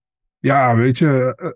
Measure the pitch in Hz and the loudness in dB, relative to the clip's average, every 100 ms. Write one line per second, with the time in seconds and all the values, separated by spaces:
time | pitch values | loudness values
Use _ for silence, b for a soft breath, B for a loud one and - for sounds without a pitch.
0 | _ _ _ _ 131 135 127 117 123 127 | _ _ _ _ -2 0 2 2 0 2
1 | 160 135 127 - 170 | 0 0 -2 -4 -10